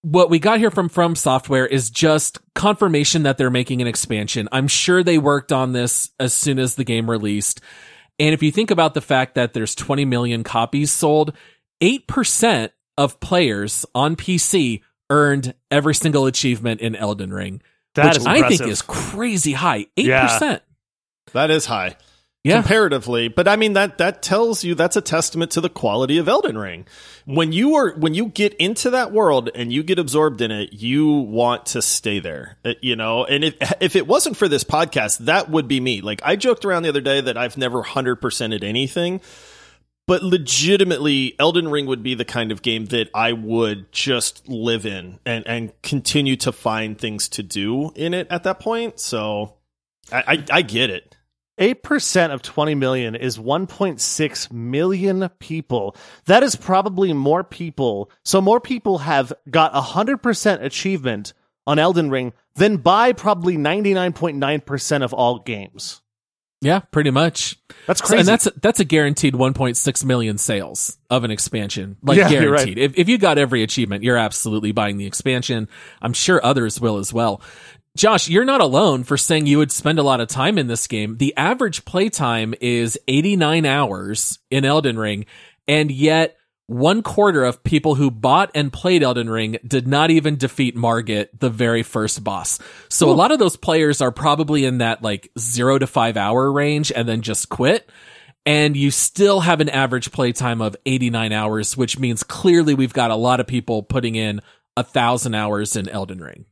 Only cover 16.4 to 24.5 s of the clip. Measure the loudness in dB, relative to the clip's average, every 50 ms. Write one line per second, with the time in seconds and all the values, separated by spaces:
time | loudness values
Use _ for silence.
16.4 | 0 0 -2 -2 -2 -4 -4 -2 -4 -6 -4 -4 -4 -4 -4 -4 -6 -8 -8 -8
17.4 | -8 -8 -10 -12 _ _ _ _ _ _ _ 4 6 6 6 4 2 2 4 4
18.4 | 4 4 4 2 2 -2 -4 -6 -6 -8 -8 -8 -8 -8 -6 -4 -4 -2 -2 0
19.4 | 0 -2 -2 0 0 0 0 -2 -4 _ _ -2 0 2 4 4 4 4 2 2
20.4 | 0 0 -2 -4 _ _ _ _ _ _ _ _ _ _ _ _ _ -6 _ 0
21.4 | 2 2 2 0 0 -2 -4 -4 -4 -6 -8 _ _ _ _ _ _ _ _ _
22.4 | _ 2 2 4 4 4 4 4 4 2 2 -2 -2 -2 -2 -2 -2 -2 0 2
23.4 | 4 4 4 4 2 2 2 2 2 0 0 0 0 0 0 -4 -4 0 2 2
24.4 | 2 2